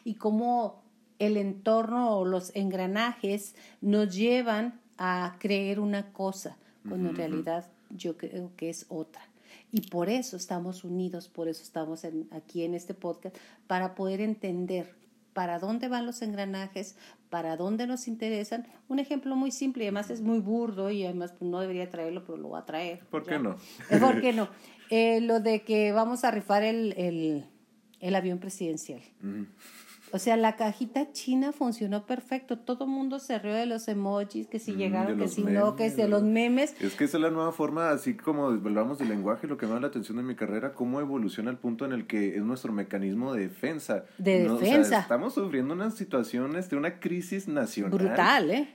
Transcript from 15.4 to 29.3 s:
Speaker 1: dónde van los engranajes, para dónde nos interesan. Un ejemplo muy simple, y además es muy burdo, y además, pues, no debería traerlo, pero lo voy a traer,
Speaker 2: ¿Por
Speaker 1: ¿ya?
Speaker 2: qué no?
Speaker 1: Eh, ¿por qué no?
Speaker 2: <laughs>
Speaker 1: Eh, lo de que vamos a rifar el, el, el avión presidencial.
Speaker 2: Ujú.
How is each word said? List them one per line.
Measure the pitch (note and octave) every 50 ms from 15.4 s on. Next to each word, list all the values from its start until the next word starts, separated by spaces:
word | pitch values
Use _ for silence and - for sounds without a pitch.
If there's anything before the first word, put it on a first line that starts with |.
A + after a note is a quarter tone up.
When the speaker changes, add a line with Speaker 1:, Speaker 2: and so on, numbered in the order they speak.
| F3+ F3 E3+ E3+
Speaker 1:
dónde | F#3 G3+ A3+ A#3 B3+ B3+
van | B3 A#3+ A#3
los | A#3+ A#3+ -
engranajes, | A#3 G#3+ G3+ G3+ G3 G3 F#3+ F#3+ G3 G3 G3 F#3+ G#3 - - - - - - _ _ -
para | - E3+ E3 D#3+ D#3+ D#3
dónde | F3 G3 G#3+ A3 B3 B3
nos | B3+ B3 - A#3+
interesan. | A3+ A3 A3 A3 A3 G#3 G#3+ G#3+ A3+ A#3+ A#3+ - - - _ -
Un | C4 C#4
ejemplo | C#4 - D4 C4+ C#4 C4+ C4+
muy | C4 C4+ C4+
simple, | B3+ - C#4 C4+ B3+ B3+ A3
y | G3+
además | G3+ G3+ G#3 G3+
es | A#3+ A3+
muy | G#3+ A3 A3+ A3
burdo, | F#3+ G3+ A3+ A#3 A#3 A3+ G3 F#3+ G3 G3
y | G#3 G3+ F#3
además, | F3+ F3+ F3+ F3 F3 F3 -
pues, | F3+ F3
no | F3 F3+
debería | F#3+ F#3 F3+ F3+ F3+ F3+
traerlo, | F3 E3+ D#3+ E3 E3+ F#3+ F3+
pero | - E3 D#3
lo | D3+ D3
voy | - -
a | -
traer, | - D#3 D#3+ F3+ E3+ E3+ F3+ - -
Speaker 2:
¿Por | - D#3 -
Speaker 1:
¿ya? | - D#3 D3
Speaker 2:
qué |
no? | B2 G2+ F2+ - - - - - - -
Speaker 1:
Eh, | - G#3
¿por | B3 C4 A3+ -
qué | C4 B3
no? | A3+ A3 G3+ - -
Speaker 2:
<laughs> | - - - - - - -
Speaker 1:
Eh, | A3+ A3+ A3+ A3+ A3+ A3+
lo | A#3 A3+ A3+ A3+
de | G#3 A3+ A3 G#3+ G#3+
que | - A3 G#3+ G#3+ G#3
vamos | G3+ A3 A3 A#3 B3 A#3+ -
a | A#3+
rifar | A3 G#3 G3 - G3+ G#3
el, | G#3+ A3 A3+ A3+ A3+ G#3 - F#3
el, | F3+ F3 E3+ E3 D#3+ D#3 D3+ C#3+ C#3 - - _ _ _ _ _ _ _ _ -
el | F3+ F3+ F#3+
avión | F#3+ F3+ F#3 F3+ F3+
presidencial. | F#3 G3 - - F#3 E3 D#3+ D#3 - - C3+ A#2 - - _ _ G2
Speaker 2:
Ujú. | G2+